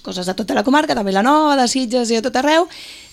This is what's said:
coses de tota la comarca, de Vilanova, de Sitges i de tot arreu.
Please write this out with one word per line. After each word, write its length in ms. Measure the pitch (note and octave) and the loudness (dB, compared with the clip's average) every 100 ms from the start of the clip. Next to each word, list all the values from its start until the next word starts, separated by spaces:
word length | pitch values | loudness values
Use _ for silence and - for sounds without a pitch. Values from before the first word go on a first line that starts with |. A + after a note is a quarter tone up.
| - | -12
coses 200 | F#3+ F3+ | -8 -6
de 80 | F#3+ | -6
tota 160 | G3 | -4
la 80 | C#4 | -2
comarca, 320 | G#3 C#4+ D#4 | 2 2 2
de 80 | B3 | -2
Vilanova, 540 | G3+ F#3+ A#3+ D4+ D4+ C#4 | 0 0 2 4 2 2
de 80 | B3 | 2
Sitges 440 | C4 B3 B3 A3+ | 0 -2 -2 0
i 40 | A3+ | -2
de 40 | |
tot 120 | B3 B3 | -2 0
arreu. 300 | C#4 D#4+ E4+ - - - - | 2 2 2 -6 -20 -20 -8